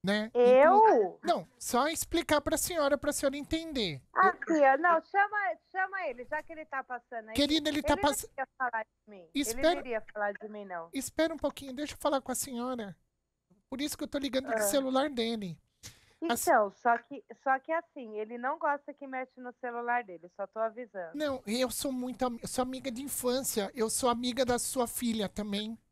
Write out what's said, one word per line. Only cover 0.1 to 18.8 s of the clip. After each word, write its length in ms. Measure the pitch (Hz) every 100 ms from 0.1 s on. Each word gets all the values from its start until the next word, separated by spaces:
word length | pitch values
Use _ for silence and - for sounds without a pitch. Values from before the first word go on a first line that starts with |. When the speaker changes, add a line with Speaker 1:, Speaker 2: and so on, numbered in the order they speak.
| 208 220
Speaker 2:
Eu? 420 | 240 247 254 302 403
Speaker 1:
Inclu-, 440 | 440 311 370 -
não, 260 | 349 294 165 _
só 300 | - 240 294
explicar 540 | 320 - 320 - 302
pra 160 | 294 302
senhora, 400 | - 339 277 285
pra 140 | 294
senhora 240 | 285 285 277
entender. 640 | 285 320 330 269 196 139 _
Speaker 2:
Ah, 140 | - 381
Speaker 1:
Eu 140 | 359 - 320
Speaker 2:
tia, 200 | 269 277
não, 220 | 349 330
chama, 360 | - 392 403 415 381 320 _
chama 380 | 370 381 381 330
ele, 160 | 240
já 180 | 233 302
que 100 | 302
ele 140 | 311 311
tá 160 | 269
passando 460 | 262 247 _ 233 220
aí. 60 |
Speaker 1:
Querida, 340 | 226 285 311 302
ele 120 | 294
tá 120 | 294
Speaker 2:
Ele 100 | 294
Speaker 1:
pass-, 220 | 294 269
Speaker 2:
não 60 | -
iria 160 | - 262 _
falar 240 | 254 226
de 260 | 220 _ -
mim. 180 | 202 170
Speaker 1:
espera, 360 | - 262 226 311
Speaker 2:
Ele 60 | 359
não 40 | 254
iria 140 | 220 -
falar 200 | 208 208
de 160 | 202 214
mim, 160 | 214
não. 260 | 196 175 165
Speaker 1:
espera 400 | 269 - - 320
um 60 | 320
pouquinho, 340 | 285 - 277
deixa 220 | 254 294
eu 40 | -
falar 220 | 294 277
com 120 | 262
a 20 |
senhora. 640 | 254 277 240 247 247 202 - _ _ _ _ _ _ _
Por 100 | 254
isso 160 | 294 -
que 80 |
eu 40 | 294
tô 100 | 285
ligando 300 | 269 262 262
do 60 |
Speaker 2:
Ah. 40 | 220
Speaker 1:
celular 500 | 208 277 262 262 302
dele. 480 | 247 226 233 190 156 _ _ - - _ _ 330
As- 160 | - 359
Speaker 2:
Então, 240 | 254 202
só 260 | - 240 233
que, 260 | - 277 _ 226
só 160 | 277 262
que 140 | -
assim, 440 | 330 339 294 226 214
ele 180 | 214 240
não 180 | 254 320
gosta 340 | 311 285